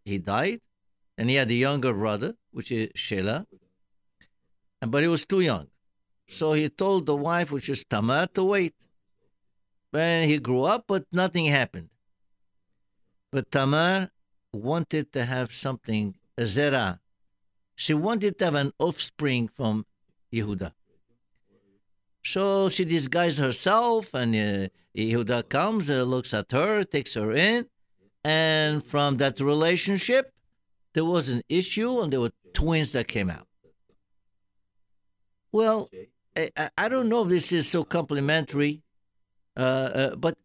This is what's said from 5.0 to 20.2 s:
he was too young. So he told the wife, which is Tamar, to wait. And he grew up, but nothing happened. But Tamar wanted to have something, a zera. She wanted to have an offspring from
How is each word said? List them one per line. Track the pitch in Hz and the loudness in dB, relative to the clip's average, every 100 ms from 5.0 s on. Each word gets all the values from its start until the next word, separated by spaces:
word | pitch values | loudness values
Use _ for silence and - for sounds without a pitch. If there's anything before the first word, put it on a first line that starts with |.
he | 165 | 2
was | 165 - | 0 0
too | 196 170 | 2 2
young. | 98 71 _ _ _ _ _ - | 0 -6 _ _ _ _ _ -16
So | - 156 151 | -4 0 2
he | 151 | 0
told | - 196 190 151 | 0 0 2 2
the | 143 | 0
wife, | 147 170 156 | 0 0 -2
which | 143 - | -4 -4
is | 135 | -6
Tamar, | - 107 113 143 180 | -2 -2 0 0 0
to | - | 0
wait. | 190 202 170 - _ _ _ _ _ _ _ _ _ _ _ | 2 2 0 -6 _ _ _ _ _ _ _ _ _ _ _
And | 147 165 165 156 | 0 2 2 4
he | 147 | 2
grew | 123 127 | 2 0
up, | 151 226 - | 2 0 0
but | 190 - | -4 -2
nothing | 175 185 175 156 | 0 0 0 2
happened. | 143 120 87 82 _ _ _ _ _ _ _ _ _ _ _ _ _ _ | 2 0 -6 -18 _ _ _ _ _ _ _ _ _ _ _ _ _ _
But | 139 - | -6 -2
Tamar | 143 135 151 175 190 185 _ _ _ _ | 0 2 2 2 0 -4 _ _ _ _
wanted | 104 117 165 156 156 - | -8 -4 -4 -2 -4 -4
to | 139 | -4
have | 120 127 120 | -4 -4 -6
something, | - 135 127 - 107 104 - _ - | -6 -6 -6 -4 -2 -2 -6 _ -6
a | |
zera. | 117 104 147 135 101 87 _ _ _ _ _ _ _ | -2 0 2 2 0 -4 _ _ _ _ _ _ _
She | - - | -6 -2
wanted | 151 190 226 202 185 | 0 0 0 -2 0
to | 180 | 0
have | 147 | 0
an | 139 - | -2 -2
offspring | 165 - - - 147 123 113 | -2 -2 -8 -4 -2 0 -2
from | - 117 107 - _ _ _ | -4 -2 -2 -6 _ _ _